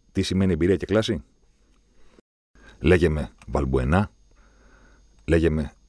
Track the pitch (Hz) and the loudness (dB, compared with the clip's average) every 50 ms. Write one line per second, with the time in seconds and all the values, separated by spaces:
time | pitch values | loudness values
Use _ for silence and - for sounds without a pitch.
0 | _ _ - 95 92 - 90 95 98 95 90 76 85 90 95 - - - 101 110 | _ _ -6 -4 -4 -2 -2 0 0 0 0 0 0 0 0 0 -2 -2 -2 -2
1 | 110 - 107 73 - _ _ _ _ _ _ _ _ _ _ _ _ _ _ - | -2 -2 -6 -8 -10 _ _ _ _ _ _ _ _ _ _ _ _ _ _ -20
2 | - - _ _ _ _ _ _ _ _ _ - - - - - - 76 90 87 | -20 -20 _ _ _ _ _ _ _ _ _ -20 -20 -20 -8 -2 2 2 4 4
3 | 85 80 78 76 69 - - - - - 62 69 71 65 65 65 62 65 80 95 | 4 2 0 -2 -6 -8 -12 -18 -10 -6 -4 -4 -2 -2 -2 -2 0 0 0 0
4 | 104 - _ _ _ _ _ _ _ _ _ _ _ _ _ _ _ _ _ _ | 0 -2 _ _ _ _ _ _ _ _ _ _ _ _ _ _ _ _ _ _
5 | _ _ _ _ _ - 80 85 80 80 78 78 73 73 - _ _ | _ _ _ _ _ 0 0 2 2 2 0 -2 -4 -6 -10 _ _